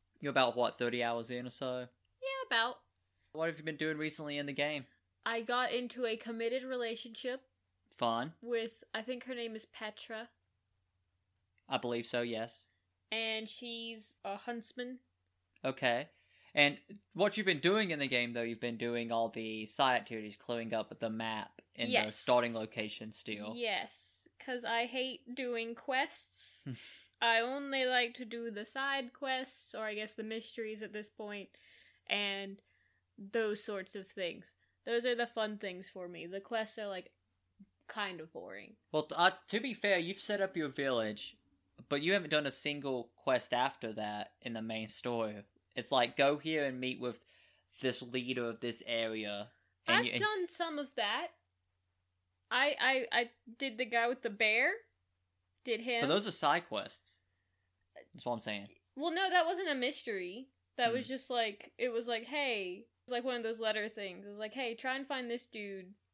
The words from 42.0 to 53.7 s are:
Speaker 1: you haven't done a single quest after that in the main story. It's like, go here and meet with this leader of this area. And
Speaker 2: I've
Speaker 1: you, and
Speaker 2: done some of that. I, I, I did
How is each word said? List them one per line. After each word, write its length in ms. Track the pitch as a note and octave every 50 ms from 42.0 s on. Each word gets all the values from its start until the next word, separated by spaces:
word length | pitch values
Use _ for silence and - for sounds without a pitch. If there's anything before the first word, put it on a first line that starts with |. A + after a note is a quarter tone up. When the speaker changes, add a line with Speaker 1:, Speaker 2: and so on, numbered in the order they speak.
Speaker 1:
you 100 | D3+ F3
haven't 180 | G3 G3+ E3+ D3
done 160 | D#3 D3+ D3
a 40 | C3+
single 600 | - - - D3 D3 D3 C#3 C#3 C3 B2 A#2 - _
quest 380 | _ - C#3 C3 A#2+ - - B2
after 380 | A#2+ B2+ C3+ - - - A2+ G#2+
that 380 | A2 G#2 G#2 G#2 G#2 G2+ - - _
in 100 | - B2
the 100 | A#2 A2+
main 260 | A2 A2+ A2 A2 A2 G#2
story. 480 | - - - B2 A#2+ A#2 A2+ G#2+ G#2+ G#2 G2+ _ _ _ _ _ -
It's 160 | B2 A#2 -
like, 260 | C#3 C3 A#2+ B2 -
go 200 | - C#3 C#3 D3
here 280 | C#3+ C#3 D#3+ D#3+ D#3 C#3+
and 140 | C3+ B2+ B2+
meet 220 | B2+ B2+ B2+ -
with 240 | B2 B2 A#2 - _ _ _ _ _ _ _ _ _ _ _ -
this 220 | - C3 B2 -
leader 420 | B2+ A#2+ B2 B2+ B2 B2+ B2+ B2 A#2+ A#2
of 120 | A2+ A2+
this 220 | - A#2+ A2+ - -
area. 640 | - A#2+ A2+ A2+ A2+ A2 A2 G#2+ G#2 G#2 G2+ G#2 A#2 - _ _ _ _ _ -
And 120 | - - G#4+
Speaker 2:
I've 60 | B4
Speaker 1:
you, 60 | -
and 80 | - -
Speaker 2:
done 280 | G4+ G#4+ G#4+ G4 F4+ F4
some 280 | - - E4+ E4 D4+ D4
of 100 | C#4+ C4 -
that. 320 | B3 G#3+ G3+ A3 C4 F4 - - _ _ _ _ _ _ _ _ _ _ _ _ _ _ _ _ _ _ _ _ _ _ -
I, 240 | A3+ B3 C4+ D4 - -
I, 240 | - B3+ C4+ C4 B3+ - - A#3+
I 100 | A#3+ A#3 - _ _ A#3+ A3+ -
did 200 | C#4 C4